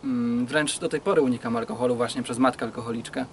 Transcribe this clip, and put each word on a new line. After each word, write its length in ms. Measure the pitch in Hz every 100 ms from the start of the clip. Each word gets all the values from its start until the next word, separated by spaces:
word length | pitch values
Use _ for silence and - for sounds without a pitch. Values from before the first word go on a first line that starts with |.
Mm, 420 | 277 247 240 240 247
wręcz 320 | 294 151 -
do 100 | 165
tej 120 | 156
pory 220 | - 160
unikam 340 | 131 117 123 117
alkoholu 400 | 113 110 123 120
właśnie 260 | 117 127
przez 160 | 120 120
matkę 280 | 131 - 117
alkoholiczkę. 580 | 117 113 117 - 135 131